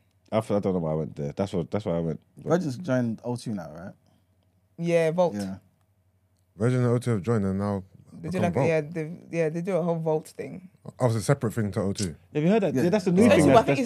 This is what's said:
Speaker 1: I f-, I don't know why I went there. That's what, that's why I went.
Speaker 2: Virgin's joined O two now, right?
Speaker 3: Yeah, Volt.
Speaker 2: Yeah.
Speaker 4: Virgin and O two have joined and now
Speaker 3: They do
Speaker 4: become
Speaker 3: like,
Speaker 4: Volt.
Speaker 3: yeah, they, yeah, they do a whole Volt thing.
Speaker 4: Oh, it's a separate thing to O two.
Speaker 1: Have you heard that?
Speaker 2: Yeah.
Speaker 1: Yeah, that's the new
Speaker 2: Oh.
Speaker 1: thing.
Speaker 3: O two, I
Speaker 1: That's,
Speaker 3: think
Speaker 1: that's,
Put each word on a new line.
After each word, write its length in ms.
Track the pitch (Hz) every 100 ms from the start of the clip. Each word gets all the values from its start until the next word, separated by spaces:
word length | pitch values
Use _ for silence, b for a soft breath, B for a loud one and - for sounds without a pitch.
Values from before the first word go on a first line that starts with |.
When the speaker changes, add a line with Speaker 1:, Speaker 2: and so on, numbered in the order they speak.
| _ _ _
Speaker 1:
I 60 | -
f-, 140 | -
I 80 | -
don't 140 | 98
know 60 | 92
why 120 | 80
I 40 | 78
went 200 | 78 -
there. 180 | 71 -
That's 160 | 98
what, 180 | 92 78
that's 140 | 104 98
why 100 | 85
I 40 |
went. 200 | 82 - _ -
Speaker 2:
Virgin's 400 | - 170 170 120
joined 420 | 92 127 120 107
O 120 | 120 120
two 200 | 131 104
now, 160 | 80
right? 200 | 78 92 - _ _ _ _ _ _ _ -
Speaker 3:
Yeah, 320 | 170 170 160
Volt. 240 | 165 175
Speaker 2:
Yeah. 220 | 104 98 95 _ _ _ _ _ _ _ _ _ -
Speaker 4:
Virgin 240 | 117 127
and 40 | 123
O 100 | 120
two 100 | 120
have 120 | 110
joined 220 | 90 117 98
and 120 | 95
now 260 | 104 101 92 - -
Speaker 3:
They 160 | - 160
do 40 |
Speaker 4:
become 100 | 185
Speaker 3:
like, 100 | 175
Speaker 4:
Volt. 140 | 160 160
Speaker 3:
yeah, 140 | 160
they, 300 | 151 170 156 175 -
yeah, 180 | 165 160
they 120 | 165
do 160 | 175 175
a 40 |
whole 140 | 170 165
Volt 320 | 160 156 175
thing. 420 | - - 180 185 _ - -
Speaker 4:
Oh, 80 | 127
it's 80 | 110
a 60 |
separate 320 | 98 143 113
thing 180 | 104 104
to 80 | 101
O 120 | 95
two. 220 | 98 92 73 _ 151
Speaker 1:
Have 80 |
you 60 | 160
heard 120 | 220
that? 120 | 185 131
Speaker 2:
Yeah. 80 |
Speaker 1:
Yeah, 60 | 175
that's 160 | 208 185
the 60 |
new 120 | 175 233
Speaker 2:
Oh. 40 |
Speaker 1:
thing. 120 | -
Speaker 3:
O 40 | 143
two, 40 |
I 20 | 226
Speaker 1:
That's, 100 | 143
Speaker 3:
think 120 |
Speaker 1:
that's, 20 | 139